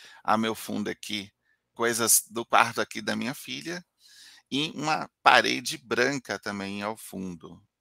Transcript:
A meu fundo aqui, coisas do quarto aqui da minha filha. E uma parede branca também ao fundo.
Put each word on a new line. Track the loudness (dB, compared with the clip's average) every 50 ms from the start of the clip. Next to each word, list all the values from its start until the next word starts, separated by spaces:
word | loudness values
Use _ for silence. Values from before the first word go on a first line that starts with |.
| -20 -20 -20 -8 -2
A | 0 0
meu | 2 2 0 -2
fundo | -4 -6 -6 -6 -4 -4 -4
aqui, | -6 -8 -8 -8 -8 -8 -8 -10 -16 _ _ _ _ _ _ _ _
coisas | -2 0 0 2 2 4 4 4 4 2 0
do | -6 -8 -2
quarto | 4 6 6 6 6 2 -2
aqui | -4 -4 -6 -6
da | -6 -4 -4
minha | -4 -4 -6 -6
filha. | -8 -10 -12 -12 -10 -10 -10 -10 -10 -12 _ _ _ _ -20 -20 -20 -20 -20 -20 -20 _ _
E | -2 -2 -2 -2 -4
uma | -4 -2 0 0 0 -2 -6 _ _ 6
parede | 8 8 8 6 4 0 -2 -4 -6 -8 -8
branca | -6 -2 0 2 2 2 0 -2 -6 -6 -8 -6
também | -6 -6 -6 -6 -6 -6 -6 -6 -6
ao | -6 -8
fundo. | -8 -12 -12 -10 -8 -8 -8 -10 -12 -14 -18 -20 -20 _ _ _ _